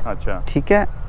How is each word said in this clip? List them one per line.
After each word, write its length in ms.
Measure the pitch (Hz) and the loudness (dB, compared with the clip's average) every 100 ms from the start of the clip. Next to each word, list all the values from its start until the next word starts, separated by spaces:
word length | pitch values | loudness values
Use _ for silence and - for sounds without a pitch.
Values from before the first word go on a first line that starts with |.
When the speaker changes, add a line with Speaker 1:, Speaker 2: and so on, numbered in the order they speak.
| - | -2
Speaker 1:
अच्छा। 380 | 98 - 92 - | 0 -2 -2 -2
Speaker 2:
ठीक 220 | 147 - | -2 2
है, 160 | 208 - - | 2 2 -4